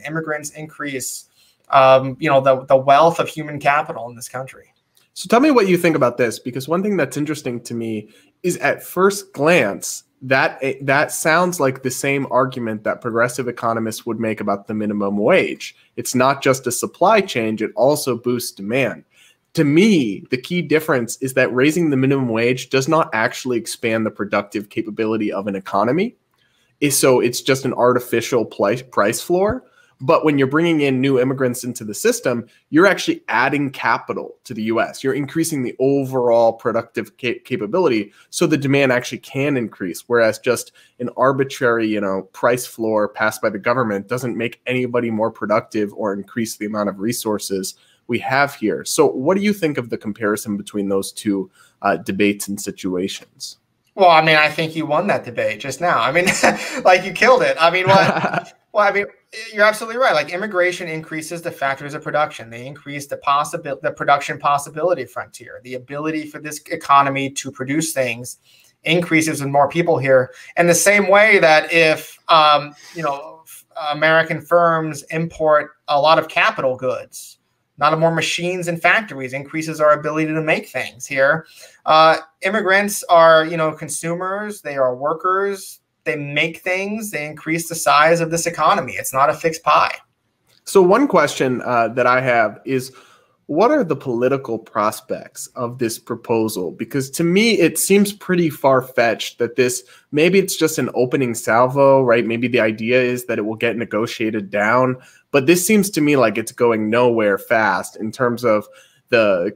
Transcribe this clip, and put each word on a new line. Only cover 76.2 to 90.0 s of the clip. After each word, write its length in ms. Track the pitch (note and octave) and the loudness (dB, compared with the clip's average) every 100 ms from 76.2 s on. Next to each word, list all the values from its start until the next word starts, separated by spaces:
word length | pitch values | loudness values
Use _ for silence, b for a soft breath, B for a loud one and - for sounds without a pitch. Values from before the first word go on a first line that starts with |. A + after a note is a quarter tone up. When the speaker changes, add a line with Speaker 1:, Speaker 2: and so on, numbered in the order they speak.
| D#3 | 2
Speaker 1:
capital 460 | E3+ G3+ A3 C3+ B2+ | 0 0 0 -2 -2
goods, 600 | B2+ A#2 - - - - _ _ _ - | -4 -6 -8 -18 -20 -20 _ _ _ -2
not 200 | D3 D#3+ | 0 2
more 140 | E3 | 2
machines 560 | E3 D#3+ - F3 F#3 F3 | 0 -2 -4 -4 -4 -6
and 140 | E3+ | -2
factories, 500 | F3 G3+ G#3+ C3+ C3 | 0 0 -2 -8 -10
increases 480 | C3+ C#3+ D#3+ D#3 D3+ | -10 -8 -8 -6 2
our 120 | D3+ | 2
ability 420 | D3 D3+ D#3 D#3 | 4 0 -2 -2
to 80 | D#3 | -2
make 260 | D#3 E3+ - | -2 -2 -4
things 380 | B2+ B2 A#2+ - | -8 -10 -12 -6
here. 420 | C#3+ F3+ D#3+ B B B B - | 2 2 2 B B B B 2
Uh, 320 | D#3 D#3+ D#3 - _ | 6 6 4 -2 _
immigrants 640 | F#3+ G#3 F#3 F#3+ G3+ G3+ | -4 -2 2 2 0 -4
are, 420 | - E3+ E3 D#3+ D#3+ | 4 6 8 6 4
you 100 | E3+ | 0
know, 160 | D#3 | -4
consumers. 920 | D3+ D#3 - E3 F3 F#3 G3 G#3 G#3 | -4 -10 -8 -6 -6 -6 -6 -8 -12
They 140 | - C#3 | -8 -2
are 180 | C3 | -2
workers, 840 | B2+ C#3+ D#3+ F#3 F#3+ G3+ G3 - - _ _ - | 0 -4 -2 -2 -2 -2 -4 -10 -20 _ _ -8
they 60 | D#3 | -6
make 460 | C#3+ D3 E3 E3 | -6 -4 -4 -6
things, 500 | - C#4 G3+ G#3+ G#3 | -6 -6 -4 -8 -8
they 140 | D#3 D3+ | -10 -10
increase 440 | D#3 - D#3+ E3 | -10 -6 -6 -6
the 60 | E3+ | -4
size 440 | - C#3+ D#3 E3+ | 2 4 6 4
of 120 | D#3+ | 0
this 160 | E3 E3+ | -2 -4
economy. 460 | D#3+ D#3 G3 C3 | 0 2 2 -2
It's 200 | - - | -8 -6
not 160 | C3+ B2 | 0 0
a 40 | |
fixed 300 | C#3+ E3 D#3+ | 0 -4 -2
pie. 320 | - D#3+ - - | 0 2 0 -4